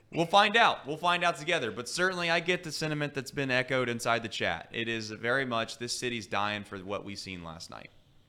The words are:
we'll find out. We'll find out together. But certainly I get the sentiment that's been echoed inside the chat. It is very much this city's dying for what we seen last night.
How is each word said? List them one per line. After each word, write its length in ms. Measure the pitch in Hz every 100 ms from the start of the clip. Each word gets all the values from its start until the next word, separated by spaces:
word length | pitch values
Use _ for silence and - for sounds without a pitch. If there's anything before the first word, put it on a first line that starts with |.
| -
we'll 140 | 151 170
find 300 | 202 208 226
out. 300 | 196 - 131
We'll 100 | 151
find 280 | 175 175
out 120 | 175 147
together. 340 | 151 165 117
But 180 | 98 117
certainly 420 | - 185 180 170
I 100 | 170
get 220 | 170 175
the 100 | 165
sentiment 420 | - 156 151 151
that's 160 | 139 127
been 200 | 143 135
echoed 380 | 127 127 131 120
inside 340 | 117 120 117
the 60 | 110
chat. 400 | - 101 82 -
It 160 | 110 117
is 220 | 113 107
very 340 | 107 117 131
much 340 | 131 117 113 -
this 180 | 120 -
city's 300 | 127 117 95
dying 380 | 101 104 104
for 140 | 101 98
what 260 | 92 98
we 120 | 101 98
seen 280 | 98 90
last 260 | 82 80 -
night. 200 | 55 - - _ -